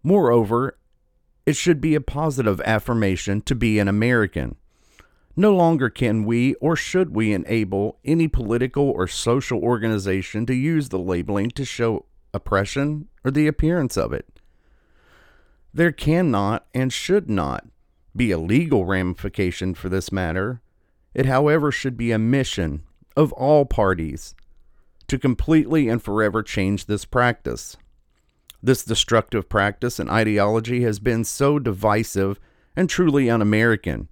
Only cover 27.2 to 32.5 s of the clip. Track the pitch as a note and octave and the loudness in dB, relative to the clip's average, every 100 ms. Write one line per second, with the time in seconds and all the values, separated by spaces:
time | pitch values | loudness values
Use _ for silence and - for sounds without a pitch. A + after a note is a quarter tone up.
27.2 | B2 A2+ C#2 A#1 - - _ _ _ _ | 2 0 -8 -8 -12 -20 _ _ _ _
28.2 | _ _ _ - A#2+ B2+ - A2 - A#2 | _ _ _ -4 0 0 0 -4 2 0
29.2 | - A2 - A2 G2+ G2+ B2 - F2+ G#2+ | 2 -4 -2 0 0 -2 -6 -6 -2 0
30.2 | A2 G#2 G2+ A2+ A2+ B2 A#2+ G2+ A#2 A2+ | 2 2 2 0 0 0 0 0 0 0
31.2 | A2+ - C#3 D3 A#2+ F#2+ G#2+ G#2 A2 G2 | -2 0 0 2 -2 -2 0 0 -2 -2
32.2 | G2 G2+ - | -2 -4 -12